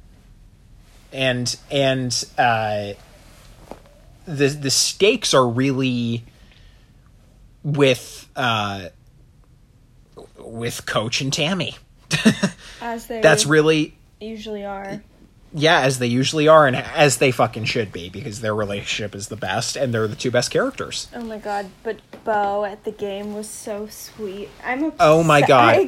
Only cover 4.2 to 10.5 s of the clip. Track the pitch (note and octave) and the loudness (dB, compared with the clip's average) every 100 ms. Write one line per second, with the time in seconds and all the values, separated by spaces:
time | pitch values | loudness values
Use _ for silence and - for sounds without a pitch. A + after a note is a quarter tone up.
4.2 | - C#3+ C#3 D3 C#3 - - - G3 B3 | -10 0 0 0 -2 0 0 2 2 2
5.2 | - C#3+ B2 A#2 C#3 C3 C3 B2 A#2 A#2 | 2 4 4 2 0 0 -2 -2 -2 -4
6.2 | A#2 - - - - - _ _ - _ | -8 -20 -20 -20 -20 -20 _ _ -20 _
7.2 | _ _ - _ D3+ C#3+ C#3 B2 - - | _ _ -20 _ -4 2 4 2 -4 -20
8.2 | - - B2 A2+ G#2 G2 E2+ - _ _ | -14 -6 -2 -2 -4 -8 -12 -18 _ _
9.2 | _ _ _ _ _ _ _ _ _ - | _ _ _ _ _ _ _ _ _ -20
10.2 | - - - | -20 -20 -16